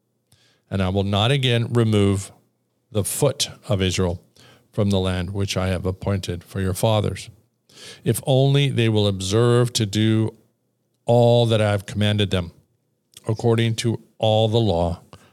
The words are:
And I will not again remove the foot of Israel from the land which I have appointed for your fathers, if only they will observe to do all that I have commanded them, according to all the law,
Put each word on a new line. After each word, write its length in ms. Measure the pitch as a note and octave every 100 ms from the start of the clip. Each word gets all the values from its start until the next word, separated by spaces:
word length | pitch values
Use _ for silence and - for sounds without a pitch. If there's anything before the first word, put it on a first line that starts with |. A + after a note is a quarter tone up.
| _ _ _ _ _ _ _
And 140 | F#2+
I 60 | F#2
will 160 | G2
not 260 | G2 G2+ A2+
again 420 | C#3+ C3 A#2+ A2+
remove 600 | A#2 A2+ G#2+ G2 G2 G2 - _ _ _ _ _
the 140 | G#2
foot 440 | F#2+ - D3 - - - -
of 120 | G2
Israel 420 | F#2 F2+ F2+ F2+ - _ - _ _
from 200 | - G2+
the 100 | G2
land 300 | F#2 F#2 F2
which 260 | G2+ G2 F#2+
I 120 | F#2
have 180 | F2+ F#2
appointed 580 | F#2 G2 G2 - E2+
for 160 | - F#2+
your 140 | F#2+
fathers, 560 | F2+ A2+ G#2+ G2 F#2+ - - _ _ _ - - -
if 160 | - A2 -
only 420 | C3 C#3 C#3 C#3
they 220 | A#2 A2+
will 160 | G#2+ G#2
observe 640 | G2 F#2 A2 A#2+ A#2+ A#2+
to 140 | - G#2+
do 480 | G#2 A2 A2 A2 - _ _ _ _ _ _ -
all 400 | A#2+ A#2+ A#2+ A#2
that 140 | A2+
I 100 | G#2+
have 160 | G#2 -
commanded 440 | G2 G#2 G#2 G2
them, 220 | F#2+ E2 - _ _ _ _ _ - -
according 500 | A2 A#2 A2+ A#2 A2+
to 260 | A#2+ G#2+ - -
all 280 | A2 A2 A2
the 140 | A#2
law, 400 | A2 E2+ E2+ E2+ - - _